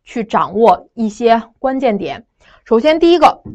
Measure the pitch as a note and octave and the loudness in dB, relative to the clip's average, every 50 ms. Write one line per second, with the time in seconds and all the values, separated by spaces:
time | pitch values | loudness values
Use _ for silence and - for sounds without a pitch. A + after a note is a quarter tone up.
0 | _ _ - A#3+ G#3+ A3 - F3+ D#3 C3+ F#3 G#3+ A#3 G#3 F3+ F3 - _ _ A#3 | _ _ -8 -8 -8 -4 -2 -2 -2 -2 -2 2 2 2 2 2 -2 _ _ -6
1 | A3+ G#3+ G#3 - A#3+ A3+ A3+ A3+ A3+ - _ _ - C4 C4 C4+ C4+ A#3+ G#3 G3+ | -6 -6 -6 -2 0 0 0 0 -2 -8 _ _ -6 -4 -4 -2 -2 -2 -2 -2
2 | E3+ D3 - - - _ _ _ _ _ _ _ _ - A#3 A#3 A#3 D4+ D#4+ D#4+ | -6 -8 -10 -12 -16 _ _ _ _ _ _ _ _ -2 -2 0 2 2 0 2
3 | E4+ E4+ F4 E4+ D4+ - - - _ - G#3+ | 4 2 4 4 4 2 0 0 _ -20 -20